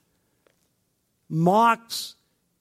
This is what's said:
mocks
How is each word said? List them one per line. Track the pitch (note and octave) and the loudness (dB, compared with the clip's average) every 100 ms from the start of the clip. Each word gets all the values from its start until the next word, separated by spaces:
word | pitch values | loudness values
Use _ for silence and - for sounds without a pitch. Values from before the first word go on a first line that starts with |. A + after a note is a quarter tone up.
| _ _ _ _ _ _ _ _ _ _ _ _ - | _ _ _ _ _ _ _ _ _ _ _ _ -8
mocks | D#3+ E3+ G#3 A#3 A3+ A#3 - - - _ _ _ _ | -2 0 2 2 0 -6 -14 -14 -18 _ _ _ _